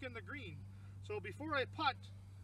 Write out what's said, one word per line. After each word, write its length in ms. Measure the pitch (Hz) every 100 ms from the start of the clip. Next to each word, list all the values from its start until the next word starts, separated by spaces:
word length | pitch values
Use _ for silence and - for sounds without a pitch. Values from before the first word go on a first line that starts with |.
| 262
in 80 |
the 80 | 233
green. 360 | 202 277 202 151 - - - -
So 160 | - 208
before 380 | 208 180 311 285
I 80 |
putt, 320 | 247 - 285 254 - - - -